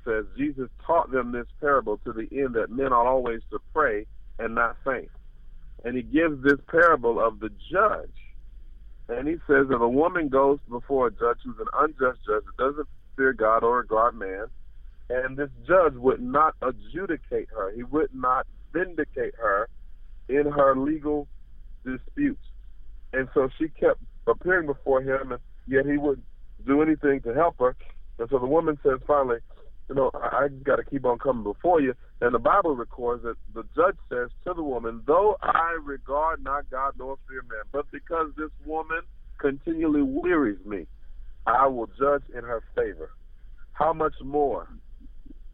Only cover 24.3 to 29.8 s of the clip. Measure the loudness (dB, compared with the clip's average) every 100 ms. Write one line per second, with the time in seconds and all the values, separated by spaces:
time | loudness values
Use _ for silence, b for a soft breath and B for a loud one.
24.3 | 2 4 2 2 -2 2 2 4 0 -2
25.3 | -8 -10 -14 0 2 4 2 2 0 -4
26.3 | -14 -14 -10 2 4 6 4 4 2 2
27.3 | 2 2 4 2 2 -10 -12 -12 -6 0
28.3 | 0 4 4 4 2 4 2 4 4 4
29.3 | 0 -4 b b -14